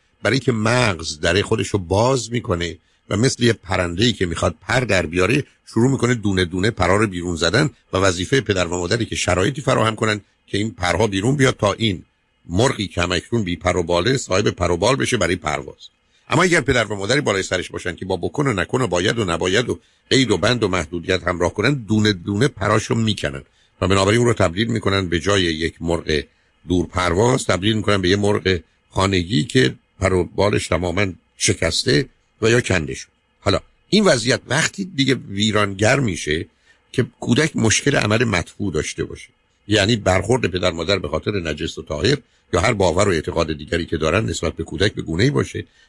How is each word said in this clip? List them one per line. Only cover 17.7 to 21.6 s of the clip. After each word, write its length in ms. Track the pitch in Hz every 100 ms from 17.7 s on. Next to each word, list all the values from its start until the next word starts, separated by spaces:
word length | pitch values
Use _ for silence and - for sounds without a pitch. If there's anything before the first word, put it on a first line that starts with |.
باشن 260 | 90 87 82
که 80 |
با 120 | 95 90
بکن 300 | 90 - 139
و 60 |
نکن 300 | 98 82 127
و 40 | 110
باید 320 | 87 92 117
و 60 |
نباید 440 | 92 82 92 104 117
و 120 | - _ _ -
قید 200 | 131 117
و 60 | 90
بند 260 | 107 120
و 60 | 101
محدودیت 600 | 92 78 87 85 90 85
همراه 260 | 85 85
کنن، 200 | -